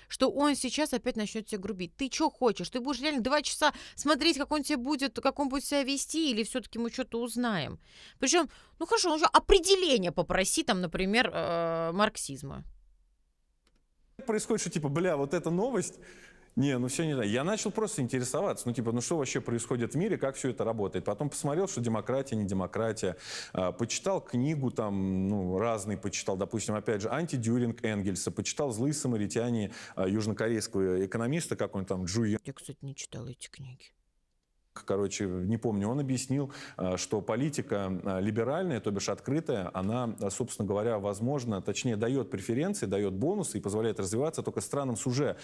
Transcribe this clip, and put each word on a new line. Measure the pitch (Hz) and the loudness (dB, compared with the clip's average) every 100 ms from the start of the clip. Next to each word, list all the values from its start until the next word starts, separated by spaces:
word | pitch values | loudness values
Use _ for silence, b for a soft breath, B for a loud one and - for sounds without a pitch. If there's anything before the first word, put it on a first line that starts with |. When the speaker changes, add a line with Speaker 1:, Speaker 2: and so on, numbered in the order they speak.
| B | B
Speaker 1:
что | - 262 | 2 2
он | - 294 | 6 4
сейчас | 277 254 285 302 | 4 0 0 0
опять | 240 254 247 | 0 -2 -2
начнёт | 208 220 | -4 -6
тебе | 214 214 | -6 -6
грубить? | 196 190 175 - | -4 -6 -8 -4
Ты | 269 | -4
чё | - 311 | 0 0
хочешь? | - 254 202 175 | 4 2 2 -2
Ты | 254 | -4
будешь | 254 247 | -2 -2
реально | 294 285 | 0 0
два | 226 302 | 2 2
часа | - - 302 B B - | 0 2 2 B B -2
смотреть, | 285 302 320 262 | 2 4 4 2
как | 277 | 0
он | 302 | 0
тебе | 269 294 | 0 0
будет, | 247 294 269 - | 0 0 0 0
как | - - | 0 0
он | 285 | 0
будет | 269 | -2
себя | - 285 | 0 0
вести, | 262 277 - 311 320 | 2 -2 -2 0 0
или | 214 | 0
всё-таки | 220 254 - 220 | -2 -4 -6 -6
мы | 233 | -4
что-то | - 254 233 | -4 -6 -4
узнаем? | 240 233 247 190 131 - B B B - | -4 -2 0 0 -4 -8 B B B -2
Причём, | 269 339 294 B B - | 2 4 2 B B -8
ну | 339 | 0
хорошо, | 453 359 | 2 4
ну | 302 | 2
ещё | 330 | 6
определение | 311 - 392 - 392 359 240 175 | 6 8 6 8 4 6 4 2
попроси, | 165 170 180 196 - | 0 2 2 2 2
там, | 302 190 | 2 2
например, | 175 180 190 220 262 | 0 0 2 4 2
э, | 170 160 170 165 165 165 | 0 0 0 0 0 0
марксизма. | 180 220 - - 139 139 143 - - - _ _ _ _ _ _ _ _ _ _ _ _ - - | 2 2 0 -8 -8 -10 -12 -14 -18 -20 _ _ _ _ _ _ _ _ _ _ _ _ -8 -2
Speaker 2:
Происходит, | 214 - 220 | -2 0 0
что | 175 | 0
типа, | 165 147 | -2 0
бля, | 143 185 147 | 2 2 2
вот | 139 | 2
эта | 175 160 | 0 0
новость. | 175 240 226 - - B B B B B - | 0 2 0 -2 -8 B B B B B 0
Не, | 139 127 | 2 2
ну | 127 | 0
всё | - | 0
не | 160 135 | 0 2
так. | 104 | 2
Я | 117 | 2
начал | 156 214 214 | 2 0 -2
просто | 220 214 - | -2 -2 0
интересоваться, | 123 127 123 147 190 113 120 | 0 0 0 0 0 0 -2
ну | |
типа, | 120 113 | -2 0
ну | 117 | 0
что | - 170 | 0 0
вообще | 135 135 | 0 -2
происходит | 123 117 - 127 113 | -2 -2 0 -2 0
в | 139 | 0
мире, | 208 143 | 0 0
как | 135 135 | -2 -2
всё | 135 | -2
это | 110 | 0
работает. | 107 113 95 92 | 0 0 0 -2
Потом | - 104 147 | -2 -2 -2
посмотрел, | - 147 156 196 | -2 0 0 0
что | - | -2
демократия, | 117 113 104 131 135 110 | 0 0 0 -2 0 -2
не | 98 | 0
демократия. | 95 90 101 113 - 95 87 B B B | 0 0 0 0 2 0 -2 B B B
А, | - 92 | 0 0
почитал | 85 117 - 190 190 | 0 -2 0 2 0
книгу | - 123 139 151 127 | 0 0 2 2 0
там, | - 107 98 95 95 95 | 0 0 2 2 2 2
ну, | 104 90 95 | 2 2 2
разные | 117 113 107 98 | 2 0 -2 -4
почитал, | 101 - - 95 | -4 -4 -2 -2
допустим, | 98 110 - | -2 -2 -2
опять | 107 101 104 | -2 0 0
же, | 107 | 0
«Антидюринг» | 135 170 135 113 123 120 113 | -2 -2 -2 2 2 0 0
Энгельса, | 113 104 98 90 - | 0 0 0 -2 -2
почитал | 87 101 - 143 | -4 -2 0 0
«Злые | 107 135 | 0 0
самаритяне», | 147 131 113 101 - 120 117 101 B B - | 0 0 0 0 0 0 0 -2 B B -2
а, | 95 | 2
южнокорейского | 104 107 98 110 113 - 98 95 92 | 2 0 0 0 0 0 0 2 2
экономиста, | 95 113 117 160 160 - | 0 0 0 -2 -2 -2
как | 101 | -2
он | 101 | -2
там, | 92 92 | -2 -2
Джу | 90 104 | -2 0
Ян. | 110 107 | 2 0
Speaker 1:
Я, | - | -4
кстати, | 135 - - | -14 -14 -14
не | 139 | -12
читала | 135 - 139 120 | -12 -12 -12 -12
эти | 123 - | -14 -16
книги. | - 131 131 - _ _ _ _ _ _ _ _ - - | -16 -18 -18 -20 _ _ _ _ _ _ _ _ -10 -2
Speaker 2:
Короче, | 98 98 - 98 | 0 0 -2 -2
не | 92 92 113 | -2 0 0
помню, | 117 101 104 | 0 0 0
он | 135 | 0
объяснил, | 135 127 - 135 139 B B - | 0 -2 0 -2 -2 B B -4
а, | 92 90 | -2 -2
что | - 107 | 0 -2
политика, | 92 113 151 147 - 101 95 92 | 0 0 0 -2 -2 -2 -2 -2
а, | 101 92 | -2 0
либеральная, | 101 107 117 156 185 117 | 0 0 0 0 0 -2
то | 107 | -2
бишь | 98 - | -2 -2
открытая, | 101 - 147 160 117 90 | -2 -2 -2 0 -2 -2
она, | 92 95 120 120 104 | -2 0 0 -2 -2
а, | 101 | -4
собственно | - 123 - 101 | -2 -4 -2 0
говоря, | 101 113 107 | 0 0 0
возможно, | 101 98 117 143 120 98 | -2 0 0 0 0 -2
точнее, | 87 101 127 | -2 -2 0
даёт | 104 117 135 117 | 0 2 0 -2
преференции, | 98 - 120 180 202 98 | -4 0 0 0 0 0
даёт | 98 101 | 2 2
бонусы | 95 139 208 165 101 | 0 0 0 -2 -4
и | |
позволяет | 104 107 113 101 | -2 0 0 0
развиваться | 98 110 151 143 | -2 0 0 -2
только | 113 110 | -4 -4
странам | - 143 135 113 | -2 -2 -2 -2
с | 131 | 0
уже | 123 131 90 | 2 0 -2